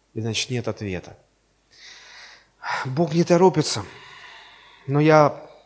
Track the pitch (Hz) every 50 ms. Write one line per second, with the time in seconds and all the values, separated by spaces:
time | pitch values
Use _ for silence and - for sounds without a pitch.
0 | _ _ - 113 110 113 107 - - - 127 120 113 117 104 - 110 101 92 85
1 | - - - - _ _ _ _ _ _ _ _ _ _ _ _ - - - -
2 | - - - - - - - - _ _ _ _ - - - - - 131 131 143
3 | 175 156 156 170 170 - - 170 185 185 - 156 147 - - 110 90 - - -
4 | - - - - - - - - - - - _ _ _ _ _ _ 135 135 147
5 | 151 156 156 156 147 139 - - - - - - _